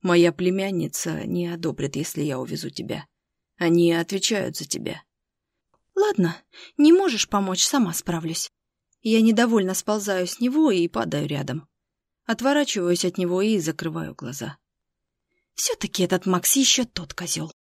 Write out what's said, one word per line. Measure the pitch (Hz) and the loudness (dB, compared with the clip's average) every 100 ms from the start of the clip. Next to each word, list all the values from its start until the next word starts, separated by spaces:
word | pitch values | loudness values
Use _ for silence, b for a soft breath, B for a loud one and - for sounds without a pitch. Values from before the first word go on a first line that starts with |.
Моя | 185 175 170 | 4 6 4
племянница | 170 180 190 196 185 151 - 170 160 - | 4 -2 0 -2 -4 -4 -6 -6 -6 -4
не | 175 170 | -4 -4
одобрит, | 170 165 - 143 143 | -4 -6 -4 -6 -4
если | 160 - | -8 -4
я | 151 131 | -4 -4
увезу | 127 135 139 | -6 -8 -10
тебя. | - - - - _ _ _ _ _ | -10 -10 -10 -12 _ _ _ _ _
Они | 170 170 170 | 2 6 4
отвечают | 165 170 196 - 214 185 - | 2 -2 -2 -2 -2 -4 -8
за | |
тебя». | - - - - _ _ _ _ _ _ _ _ _ - | -8 -8 -8 -10 _ _ _ _ _ _ _ _ _ 0
«Ладно, | 415 381 175 165 _ B B - | 2 2 0 -2 _ B B 4
не | 294 | 8
можешь | 349 392 220 - | 8 6 0 -2
помочь, | 202 196 185 - | -2 -2 -2 0
сама | 285 196 | 2 0
справлюсь». | 165 - 170 160 165 - _ _ _ _ _ | -2 -4 -4 -4 -6 -8 _ _ _ _ _
Я | 220 226 | 2 4
недовольно | 226 220 233 226 185 | 6 4 4 2 2
сползаю | 190 - 208 202 190 180 | -4 -2 -4 -2 -2 -2
с | - | -2
него | 240 285 311 | -2 2 4
и | 190 170 | 4 0
падаю | 226 196 147 147 | -2 -4 -4 -4
рядом. | 143 139 143 - _ _ _ _ _ - | -4 -4 -8 -10 _ _ _ _ _ -6
Отворачиваюсь | 226 247 285 285 208 175 175 | -2 2 2 0 -2 0 0
от | 185 180 | 0 -2
него | 175 180 | -2 0
и | 208 214 | 2 0
закрываю | 160 156 160 160 151 | 0 -4 -6 -6 -8
глаза. | - 123 139 120 143 _ _ _ _ _ _ _ _ _ - | -10 -12 -10 -12 -14 _ _ _ _ _ _ _ _ _ -6
Всё-таки | - 466 - - | -4 -4 -6 -2
этот | 180 185 | 0 0
Макс | 185 180 - 277 | 0 0 2 2
ещё | 254 - 240 | 4 2 0
тот | - 160 | -6 -10
козёл. | - 175 - 160 - | -12 -8 -6 -8 -12